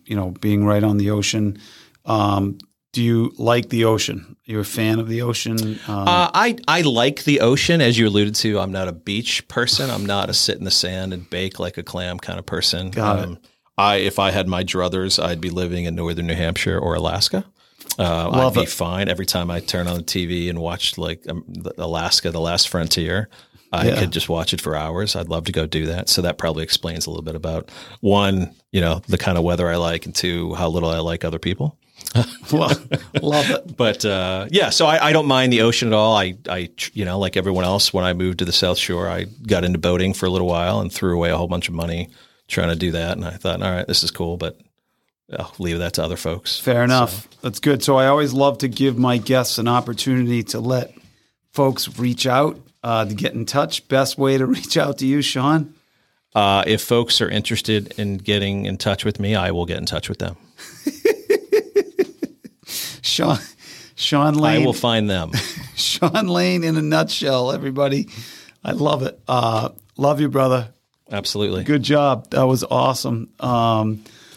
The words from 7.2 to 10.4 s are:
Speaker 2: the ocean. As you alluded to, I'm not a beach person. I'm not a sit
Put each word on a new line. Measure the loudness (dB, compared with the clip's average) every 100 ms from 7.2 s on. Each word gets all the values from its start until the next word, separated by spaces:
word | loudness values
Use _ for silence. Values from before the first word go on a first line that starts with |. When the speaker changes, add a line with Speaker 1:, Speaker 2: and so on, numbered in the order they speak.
Speaker 2:
the | 2 4
ocean. | 4 4 2 4
As | 4 4
you | 4
alluded | 4 2 2
to, | 0 0
I'm | -2
not | -4 -6
a |
beach | -6 -6 -4 -2 -4 -4
person. | -2 0 0 0
I'm | -4 -2
not | -2 0
a |
sit | 0